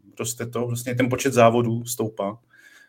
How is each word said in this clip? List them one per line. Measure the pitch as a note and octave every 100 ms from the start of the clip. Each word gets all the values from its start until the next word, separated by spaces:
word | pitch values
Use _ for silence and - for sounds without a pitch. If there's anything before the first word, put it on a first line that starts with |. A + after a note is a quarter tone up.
| G2 -
roste | A#2+ - A#2+
to, | A#2 B2
vlastně | A#2 C3
ten | B2 B2+
počet | C3 C#3
závodů | A#2 A#2 A#2+ A#2 A#2
stoupá. | A#2 - A2 - G2+ G#2 _ _ - -